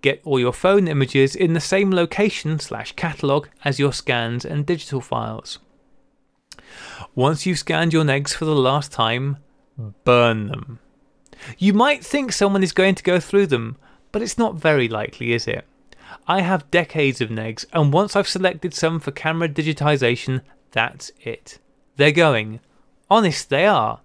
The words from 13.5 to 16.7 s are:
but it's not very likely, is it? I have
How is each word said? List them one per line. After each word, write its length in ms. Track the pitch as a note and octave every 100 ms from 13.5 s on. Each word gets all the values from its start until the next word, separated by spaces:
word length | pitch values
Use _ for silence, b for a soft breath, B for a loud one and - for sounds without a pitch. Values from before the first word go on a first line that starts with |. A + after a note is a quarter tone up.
| B2+ A2+ B2+ b b _
but 120 | G#3+
it's 160 | A3+ -
not 180 | A3+ E3
very 320 | D#3+ D3 A#2+
likely, 440 | A2 G#2+ - A#2
is 140 | A#2 A#2
it? 180 | - - _ _ B B B -
I 140 | F3+
have 300 | F3 F#3 -